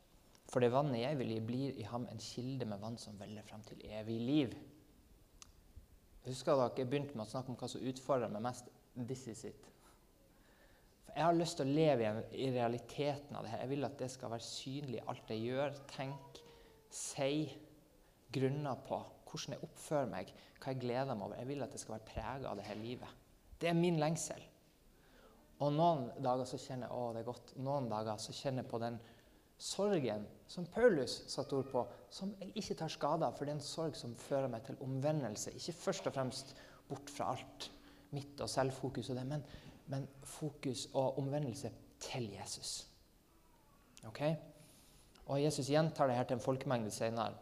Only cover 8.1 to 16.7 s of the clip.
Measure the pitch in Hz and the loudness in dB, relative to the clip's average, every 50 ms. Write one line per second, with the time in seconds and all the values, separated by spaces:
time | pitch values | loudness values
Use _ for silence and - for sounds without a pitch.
8.1 | 143 127 117 104 104 104 113 123 123 - - - - - - - - 127 123 113 | 2 4 4 2 0 -2 -2 -2 -2 -4 -8 -16 -20 -20 -20 -14 -8 -8 -6 -4
9.1 | 131 135 - 117 107 - - 104 - - - - - - - - - - - - | -6 -6 -6 -8 -10 -8 -10 -10 -12 -12 -18 -20 -20 -20 -20 -20 -20 -20 -20 -20
10.1 | - - - - - - - - - - - - - - - - - - - - | -20 -20 -20 -20 -20 -20 -20 -20 -20 -20 -20 -20 -20 -20 -20 -20 -20 -20 -20 -6
11.1 | - 143 151 170 170 165 170 165 - - 139 135 139 156 160 156 139 120 113 107 | 0 4 6 6 6 6 4 2 2 2 2 4 6 8 8 8 8 8 6 4
12.1 | 107 113 - - - - 127 135 123 123 120 117 120 120 - - - - 143 147 | 2 0 -2 -4 -2 0 0 2 4 4 4 4 2 0 -4 -6 -4 0 0 0
13.1 | 143 143 - - 113 104 107 107 117 104 120 127 139 147 131 104 - - 127 127 | 0 -2 -4 -8 -8 -8 -6 -4 -4 -4 -2 -2 0 0 -2 -2 -2 -4 -6 -6
14.1 | - - - 113 113 117 - - - - - 135 131 143 143 127 117 - - - | -6 -6 -6 -6 -6 -6 -6 -8 -8 -8 -6 -6 -6 -6 -4 -4 -6 -4 -4 -6
15.1 | 123 - - - 113 110 113 120 127 131 147 143 139 - - - - - 135 135 | -6 -6 -6 -4 -4 -2 0 0 0 0 0 0 -2 -6 -10 -10 -8 -6 -6 -6
16.1 | 139 135 - - - - - - - - - - | -6 -8 -10 -14 -18 -18 -18 -20 -20 -20 -20 -20